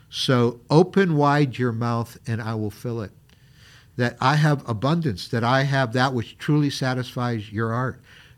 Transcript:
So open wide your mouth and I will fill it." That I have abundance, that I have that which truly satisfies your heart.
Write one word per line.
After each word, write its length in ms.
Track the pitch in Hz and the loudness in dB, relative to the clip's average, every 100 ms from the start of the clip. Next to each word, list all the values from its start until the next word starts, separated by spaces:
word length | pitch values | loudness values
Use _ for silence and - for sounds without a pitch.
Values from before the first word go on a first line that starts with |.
| - | -14
So 520 | - - 127 120 120 - | -6 0 2 2 0 2
open 460 | 147 180 196 196 151 | 4 4 4 2 2
wide 420 | 143 143 143 110 | 4 4 2 0
your 140 | 123 | -2
mouth 460 | 113 117 117 113 - - | -2 -2 -2 -4 -10 -6
and 160 | 113 | -6
I 140 | 113 113 | -4 -4
will 160 | 107 | -6
fill 300 | - 123 117 | -6 -8 -8
it." 100 | 101 - _ _ - - - - - - | -8 -14 _ _ -20 -20 -20 -20 -12 -2
That 180 | 123 - | -2 0
I 140 | 131 151 | 2 4
have 320 | 151 143 - | 4 2 -2
abundance, 600 | 113 131 170 156 90 - | -2 0 0 -2 -4 -4
that 160 | 120 | -2
I 200 | 117 131 | 2 2
have 280 | 139 139 131 | 2 0 0
that 200 | 123 131 | 2 0
which 240 | 127 113 - | 0 -6 -6
truly 320 | - 151 147 | 0 2 2
satisfies 800 | 135 131 127 123 - 123 117 107 | -2 -2 -2 -4 -4 -4 -4 -6
your 200 | 104 113 | -4 -2
heart. 300 | 113 127 - - - - | -2 -4 -6 -16 -20 -20